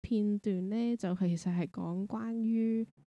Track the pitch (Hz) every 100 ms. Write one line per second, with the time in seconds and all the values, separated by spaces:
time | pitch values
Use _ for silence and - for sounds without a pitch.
0 | - 220 208 208 214 185 185 220 233 240
1 | 185 180 180 170 185 175 175 - 170 180
2 | 202 220 226 226 226 226 226 226 226 _
3 | _